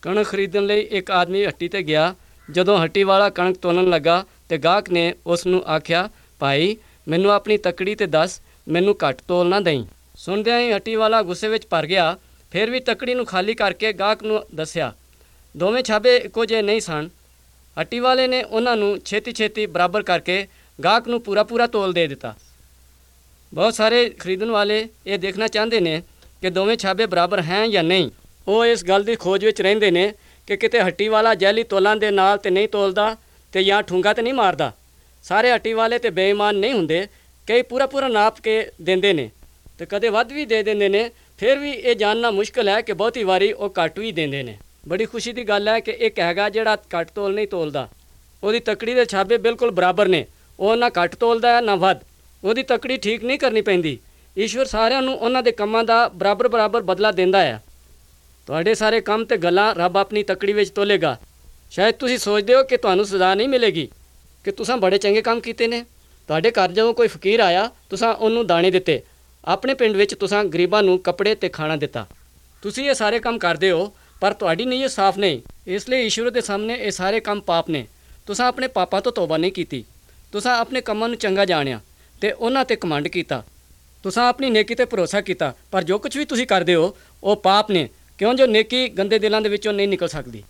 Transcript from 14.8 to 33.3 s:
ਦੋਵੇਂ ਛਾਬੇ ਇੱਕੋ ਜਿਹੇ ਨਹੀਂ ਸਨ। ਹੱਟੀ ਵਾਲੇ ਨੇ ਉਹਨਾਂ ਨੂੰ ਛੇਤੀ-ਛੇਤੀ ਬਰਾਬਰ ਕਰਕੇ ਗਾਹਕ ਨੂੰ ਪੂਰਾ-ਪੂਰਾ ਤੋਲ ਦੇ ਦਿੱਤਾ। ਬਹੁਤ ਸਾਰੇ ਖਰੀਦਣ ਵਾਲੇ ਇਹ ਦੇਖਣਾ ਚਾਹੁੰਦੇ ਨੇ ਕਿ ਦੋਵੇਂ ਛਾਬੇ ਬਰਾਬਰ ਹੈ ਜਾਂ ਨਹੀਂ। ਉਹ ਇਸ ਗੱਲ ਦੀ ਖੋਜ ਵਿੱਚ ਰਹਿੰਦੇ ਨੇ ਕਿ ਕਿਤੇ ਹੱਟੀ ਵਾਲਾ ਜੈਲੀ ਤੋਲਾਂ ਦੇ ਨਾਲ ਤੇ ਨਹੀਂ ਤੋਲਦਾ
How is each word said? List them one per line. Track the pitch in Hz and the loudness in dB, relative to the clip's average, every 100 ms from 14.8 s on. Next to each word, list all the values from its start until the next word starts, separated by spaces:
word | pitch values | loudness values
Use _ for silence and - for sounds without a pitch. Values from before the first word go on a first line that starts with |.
| 135 - _ _ _ _ _ - | -6 -8 _ _ _ _ _ -4
ਦੋਵੇਂ | 185 240 | -2 -2
ਛਾਬੇ | 254 214 220 247 | 0 0 4 4
ਇੱਕੋ | - 220 226 | 2 -4 -2
ਜਿਹੇ | 220 | 0
ਨਹੀਂ | 202 220 | 0 0
ਸਨ। | 202 151 156 _ _ _ _ _ _ - | -2 -6 -8 _ _ _ _ _ _ -10
ਹੱਟੀ | 165 240 | -6 -2
ਵਾਲੇ | 247 262 254 | 2 2 2
ਨੇ | 254 | 0
ਉਹਨਾਂ | 247 220 240 233 | -2 -2 0 2
ਨੂੰ | 202 202 - | 0 -2 -4
ਛੇਤੀ-ਛੇਤੀ | 202 214 - 214 214 214 | -6 -6 -4 -4 -2 -4
ਬਰਾਬਰ | 165 175 196 | 0 0 0
ਕਰਕੇ | 202 175 - 180 196 _ _ - | 0 -2 0 -4 -4 _ _ -4
ਗਾਹਕ | 151 220 233 | 0 0 0
ਨੂੰ | 240 | -6
ਪੂਰਾ-ਪੂਰਾ | 233 202 208 233 240 | -2 0 0 0 0
ਤੋਲ | 226 190 | 0 -2
ਦੇ | 175 160 | 0 -2
ਦਿੱਤਾ। | 135 120 107 - _ _ _ _ _ _ _ _ _ _ | -4 -12 -14 -20 _ _ _ _ _ _ _ _ _ _
ਬਹੁਤ | - 208 | -2 -2
ਸਾਰੇ | 220 220 240 240 | 2 2 2 0
ਖਰੀਦਣ | - 175 185 220 | -4 -6 -4 -2
ਵਾਲੇ | 220 202 214 220 _ - | 0 0 -2 -4 _ -8
ਇਹ | 196 | -6
ਦੇਖਣਾ | 190 190 220 | -4 -2 -2
ਚਾਹੁੰਦੇ | 214 220 226 | 0 0 0
ਨੇ | 170 160 - _ - _ | 0 -2 -8 _ -20 _
ਕਿ | 185 | -4
ਦੋਵੇਂ | 180 196 226 | -2 0 0
ਛਾਬੇ | 196 190 220 | -2 -2 0
ਬਰਾਬਰ | 175 175 196 | 2 2 0
ਹੈ | 160 185 220 | -2 0 0
ਜਾਂ | 202 | 2
ਨਹੀਂ। | 160 185 147 - - _ - | 2 2 0 -4 -20 _ -2
ਉਹ | 208 233 | 2 2
ਇਸ | 233 175 | 2 2
ਗੱਲ | 196 | 0
ਦੀ | 208 233 | 2 -2
ਖੋਜ | 175 196 208 | 0 2 2
ਵਿੱਚ | 214 | 0
ਰਹਿੰਦੇ | 185 214 208 | 2 2 2
ਨੇ | 175 196 214 - - - | 2 0 -2 -20 -20 -8
ਕਿ | 202 | -2
ਕਿਤੇ | 226 233 | 0 2
ਹੱਟੀ | 185 170 214 | 0 0 0
ਵਾਲਾ | 220 226 214 | 2 2 4
ਜੈਲੀ | 190 220 | 2 2
ਤੋਲਾਂ | 226 196 196 214 | 0 2 2 2
ਦੇ | 208 | 2
ਨਾਲ | 202 190 202 | 2 4 2
ਤੇ | 202 | 2
ਨਹੀਂ | 185 208 | 0 0
ਤੋਲਦਾ | 208 196 190 208 226 _ | 0 0 0 -2 -2 _